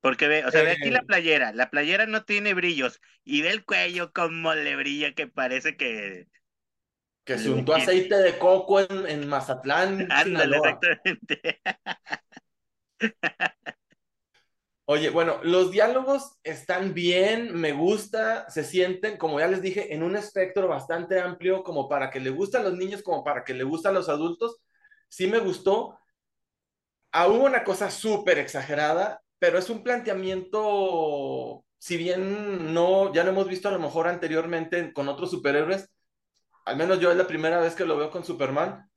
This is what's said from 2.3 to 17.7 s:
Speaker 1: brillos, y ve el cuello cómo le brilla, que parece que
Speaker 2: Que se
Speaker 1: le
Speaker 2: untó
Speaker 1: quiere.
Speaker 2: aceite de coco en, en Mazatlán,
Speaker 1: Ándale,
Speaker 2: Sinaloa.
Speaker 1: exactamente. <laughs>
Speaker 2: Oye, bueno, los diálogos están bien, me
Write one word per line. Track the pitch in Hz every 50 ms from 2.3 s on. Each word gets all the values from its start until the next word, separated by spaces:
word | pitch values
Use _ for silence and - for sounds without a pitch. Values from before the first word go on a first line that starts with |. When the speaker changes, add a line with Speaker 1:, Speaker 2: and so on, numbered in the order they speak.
| 208 208 208 208 196
Speaker 1:
brillos, | 180 175 175 170 143 131 120 - _ _ _ _ _ _
y | - 143 147 151
ve | 170
el | 196 220 -
cuello | - 202 185 180 175 175 175 175 165 _
cómo | - 175 165 165 165 165 160 160
le | 156 147 147 143
brilla, | 139 139 143 143 147 147 143 139
que | - 151 127
parece | _ - 131 127 127 131 - 156 147
que | _ 139 123 113 107 104 98 95 90 87 _ _ _ _ _ _ _ _ _ _ _ _ _ _ _ _ _ _ _ _
Speaker 2:
Que | - 131 113
se | 110 123
Speaker 1:
le |
Speaker 2:
untó | 131 131 127 135
Speaker 1:
quiere. | 156
Speaker 2:
aceite | 160 160 180 185 185 185 - 208
de | 196 190 180 170 -
coco | - 185 - 196 185 - 196 196
en, | 196 185 196 190 190
en | 170 151 147 143 143
Mazatlán, | 143 135 131 135 135 127 - 135 143 160 185 190 196 190 185 175
Speaker 1:
Ándale, | -
Speaker 2:
Sinaloa. | 139 160 - 175 165 160 143 139
Speaker 1:
exactamente. | 151 156 156 147 - - 175 156 - _ 185 170 - - - 147 - _ 160 - _ _ 175 175 _ _ - - - _ - - - _ _ _ - _ _ _ _ _ _ _ _ _ _ _ _
<laughs> | 214 220 - _ - 160 - _ 180 - - _ _ - - _ _ _ _ _ _ _ _ _ _ _ _ _ _ _ _ _ _ _ _ _ _
Speaker 2:
Oye, | - 147 151 156 -
bueno, | 156 165 165 165 151 - -
los | 165 175 185 185 180
diálogos | 180 202 214 226 247 262 262 262 277 277 269 - _ _ _
están | 160 156 - - - 180 180 190 196 160
bien, | 170 175 175 180 185 190 208 220 226 240 233 180 170
me | 165 156